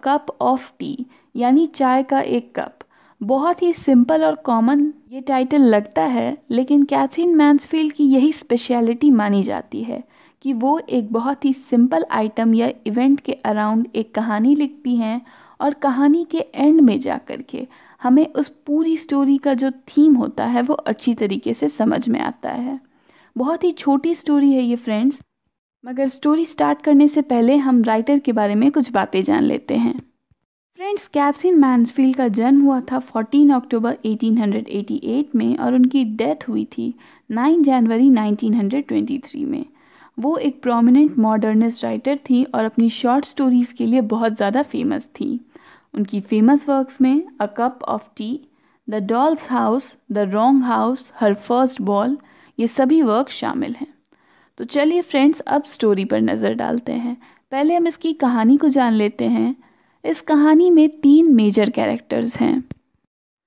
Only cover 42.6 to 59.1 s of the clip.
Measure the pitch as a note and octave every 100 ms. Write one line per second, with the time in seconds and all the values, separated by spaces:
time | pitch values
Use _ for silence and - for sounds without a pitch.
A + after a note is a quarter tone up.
42.6 | A3 - A#3 - A#3+ C4 C#4+ - C4 B3
43.6 | A#3+ - A3+ B3+ G#3+ A3 A3+ A3 G3+ B3
44.6 | D4 - - - - - - A#3+ _ -
45.6 | _ _ _ - G3 G3+ G3 G#3+ A3 C#4+
46.6 | C#4+ C4+ C4 - C4 C#4+ F4+ - G#3 G#3
47.6 | A#3+ B3+ - A3 - - G#3+ C#4 _ _
48.6 | _ _ - G#3+ G3 A3+ D4 D#4 - B3
49.6 | A3 B3 - - - G3+ G3+ G3+ A#3+ C#4
50.6 | B3 A3+ A3 C4 - - G#3+ G#3 - A#3+
51.6 | C4 B3+ G3 G3+ A#3 D4 _ _ _ -
52.6 | A3+ - C4 D#4+ B3+ G#3+ C4+ - - -
53.6 | - A#3 D4 _ _ _ _ _ _ -
54.6 | A#3+ C#4+ D4+ F4 E4+ C#4 C#4 E4 - D4
55.6 | D4 - A3 F#3+ F#3+ - - A3 G#3 A3+
56.6 | - A#3+ A#3+ A#3+ A#3+ B3 _ _ - C4+
57.6 | D4+ F4 E4+ D#4+ E4 D#4 B3+ A#3+ A3 C#4+
58.6 | D4+ C#4 B3 A3 G#3